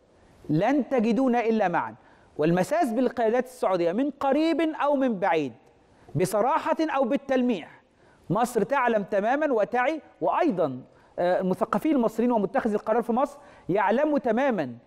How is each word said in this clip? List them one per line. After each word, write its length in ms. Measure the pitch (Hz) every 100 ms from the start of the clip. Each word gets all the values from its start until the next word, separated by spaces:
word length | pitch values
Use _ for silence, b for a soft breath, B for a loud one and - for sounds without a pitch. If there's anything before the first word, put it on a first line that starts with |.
| _ b b b -
"لن 400 | 151 208 294 233
تجدون 460 | 262 220 233 269 240
إلا 320 | 220 220 190
معًا". 280 | 165 113 113 b b b -
والمساس 540 | 156 175 180 311 294
بالقيادات 540 | 214 247 - 226 240 247
السعودية 460 | - 220 190 170
من 180 | 196 285
قريب 520 | - 277 277 320 330
أو 340 | 320 302 285 285
من 240 | 262 202
بعيد، 340 | 190 165 139 113 - _ B B B 143
بصراحة 640 | 180 208 233 311 311 320
أو 220 | 320 285
بالتلميح، 760 | 247 277 - 262 247 196 131 - _ b b b -
مصر 340 | 190 233 226
تعلم 400 | 196 277 247 220
تمامًا 480 | 196 202 214 285 302
وتعي، 480 | 233 202 240 254 320 - -
وأيضًا، 600 | 165 294 339 185 151 127 - b b -
آه، 220 | 175 180
المثقفين 540 | 185 180 220 202 311 294
المصريين 360 | 226 - 240
ومتخذي 440 | 233 196 269 226 208
القرار 260 | - 233
في 100 | 226
مصر 260 | 233 285 - B B -
يعلموا 500 | 190 196 233 311 285
تمامًا 560 | 247 220 277 208 135 117